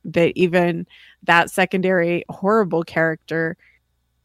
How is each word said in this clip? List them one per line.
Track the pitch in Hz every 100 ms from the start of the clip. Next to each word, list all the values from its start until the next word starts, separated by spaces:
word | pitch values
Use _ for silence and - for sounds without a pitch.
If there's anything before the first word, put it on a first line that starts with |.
| -
that | 170 170 -
even | 180 180 175 170 180 - - _
that | - 170 -
secondary | - 180 190 185 185 170 175 -
horrible | - 190 220 196 165
character | 170 - 160 156 - 160 160 165 _ _ _ _ _ _